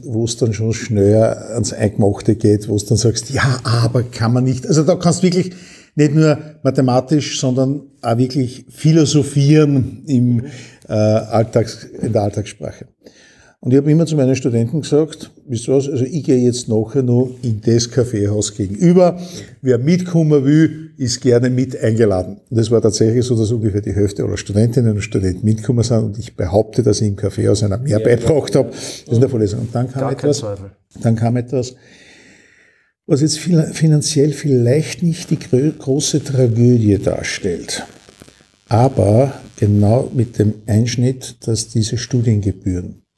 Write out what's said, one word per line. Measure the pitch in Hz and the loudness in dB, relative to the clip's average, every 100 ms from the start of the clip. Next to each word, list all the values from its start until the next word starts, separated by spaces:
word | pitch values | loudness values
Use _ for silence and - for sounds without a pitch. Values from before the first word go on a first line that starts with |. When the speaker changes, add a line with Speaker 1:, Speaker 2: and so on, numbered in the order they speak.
Speaker 1:
wo | 139 113 | -8 -4
es | 117 - | -4 -2
dann | 120 | -2
schon | 104 113 | -2 -4
schneller | 110 - 104 101 110 113 110 107 | -4 -2 2 4 4 2 -2 -6
ans | 117 104 | -6 -4
Eingemachte | - 110 - 101 101 - | -2 -2 2 0 0 0
geht, | 110 107 104 110 | 2 2 2 0
wo | |
es | 104 - | -4 0
dann | 107 | 0
sagst, | 117 - - | 0 -2 -4
„Ja, | 127 135 123 | -2 0 -2
aber | 110 117 120 123 | -2 0 0 -2
kann | 117 - 113 | -4 -2 0
man | 123 | 2
nicht.“ | 127 131 - | 0 -2 0
Also | 156 | 2
da | 156 165 | 2 2
kannst | 175 175 | 0 2
du | 185 | 2
wirklich | 180 - - - - _ | 0 -2 -8 -20 -20 _
nicht | 147 147 | 0 2
nur | 156 156 143 - - | 4 2 2 -4 -6
mathematisch, | 131 131 131 127 131 151 - - | -2 0 2 2 2 -2 -2 -4
sondern | 135 127 131 143 - _ | -2 0 0 -2 -10 _
auch | 117 117 | -2 0
wirklich | 127 143 120 - - | 0 -2 -4 -8 -20
philosophieren | - 151 160 151 151 - 143 139 151 147 139 101 - - | -2 2 4 4 2 0 2 4 4 4 2 -2 -6 -2
im, | 127 123 120 - - - - - | 0 2 0 -4 -12 -20 -20 -4
äh, | |
Alltags-, | 110 107 107 107 113 117 120 - - | 0 2 0 0 -2 0 0 -2 -6
in | - - - | -16 -8 -4
der | 110 | -2
Alltagssprache. | 101 110 104 - 71 - - _ - _ _ _ _ _ | -2 -4 -8 -10 -14 -14 -20 _ -20 _ _ _ _ _
Und | 131 | 0
ich | 135 | 2
hab | 151 | 4
immer | 156 156 | 2 2
zu | 151 | 2
meinen | 131 131 | 2 0
Studenten | 127 117 117 160 | 0 0 0 -4
gesagt, | 120 147 156 - - _ - | 0 0 0 -6 -20 _ -10
„Wisst | 113 - | -6 0
ihr | |
was, | 139 139 | 0 0
also | 120 | -2
ich | 131 160 | -4 -4
gehe | 127 127 | 0 2
jetzt | 123 120 - | 2 0 -2
nachher | 110 110 139 | -2 0 -2
noch | 123 120 127 123 | 2 2 0 -4
in | 123 107 | -6 -2
das | 120 117 120 | 0 0 0
Kaffeehaus | 131 120 107 101 104 101 | -2 -2 0 -2 -2 -4
gegenüber. | - 95 101 175 180 175 175 - - - - | -4 -6 0 4 6 4 0 -10 -18 -20 -6
Wer | 131 120 | 0 0
mitkommen | 139 180 180 165 151 147 | 2 0 0 0 4 4
will, | 131 156 156 156 - - | 4 4 2 0 -14 -6
ist | 123 - | -6 -2
gerne | 127 120 127 | 2 2 2
mit | 127 131 131 | 0 -2 -2
eingeladen.“ | 113 113 110 92 92 101 - | 0 2 2 0 -4 -10 -4
Und | 113 | -2
es | 113 | 2
war | 113 | 2
tatsächlich | 110 - 113 120 | 2 2 2 2
so, | 123 113 | 0 0
dass | 107 | 0
ungefähr | 117 107 101 | 0 -2 -2
die | 104 | -2
Hälfte | 95 101 - | -2 -2 -2
aller | 104 90 | -6 -6
Studentinnen | - 101 117 123 113 | -2 0 2 2 2
und | 104 | 0
Studenten | - - 92 90 | -2 -2 -2 0
mitgekommen | 104 110 - 120 | 0 0 0 0
sind. | 113 113 | 0 0
Und | 113 107 | -2 -6
ich | - - | -10 -8
behaupte, | 95 101 - - | -2 0 0 0
dass | 113 107 | 0 2
ich | 104 | -2
im | 101 | -2
Kaffeehaus | 101 - 104 104 | -4 -2 0 2
einer | 104 101 | 0 -2
mehr | 139 107 | -2 0
Speaker 2:
Ja, | |
Speaker 1:
beigebracht | 113 120 - 147 - | 2 2 2 0 2
Speaker 2:
ja. | 147 | 0
Speaker 1:
hab. | 120 | 0
Das | - | -6
ist | - - - | -14 -14 -2
in | 117 | 0
der | 131 | 2
Vorlesung. | 117 104 120 | 2 -2 -2
Und | 113 | -6
dann | 120 131 | -4 -4
kam | - | -4
Speaker 2:
Gar | 135 | -6
kein | 135 | -2
Speaker 1:
etwas, | 147 143 | -2 -2
Speaker 2:
Zweifel. | 107 98 98 - _ - | -6 -12 -14 -20 _ -4
Speaker 1:
dann | 113 110 | -2 0
kam | 117 123 | 0 -2
etwas, | 120 135 120 - _ - - - - _ _ _ _ _ _ _ - | -4 -4 -6 -10 _ -20 -20 -20 -20 _ _ _ _ _ _ _ -2
was | 135 | 0
jetzt | 151 - | 0 -2
fin-, | 165 165 - | 0 0 0
finanziell | - 160 151 - 139 151 | 0 2 2 0 0 0
vielleicht | 143 151 127 117 147 151 - | 0 0 2 2 0 -2 -4
nicht | 170 165 - | -4 -4 -4
die | 156 | -6
grö-, | - 123 151 | 0 0 0
große | 151 135 139 - 151 | -2 -4 -2 -2 -2
Tragödie | 139 127 123 110 120 120 107 98 | -2 0 2 4 4 4 4 2
darstellt, | - - - - 95 80 - - - - - - - - _ _ - | 0 -4 -6 -6 -6 -6 -8 -10 -12 -18 -20 -20 -20 -20 _ _ -2
aber | 107 131 - 101 110 139 - 101 - | 2 2 2 2 4 2 -2 -16 -2
genau | 104 104 104 123 - | 2 4 4 2 0
mit | 131 110 - | -2 -2 0
dem | 107 107 - | 0 -2 -2
Einschnitt, | 104 117 123 123 131 - - - | 0 0 0 -2 -4 -12 -10 -6
dass | 110 - | -6 -4
diese | 117 107 120 | -4 -2 -4
Studiengebühren, | - 127 120 101 98 - 92 90 90 - _ | -4 -2 0 0 -2 -4 -4 -6 -8 -14 _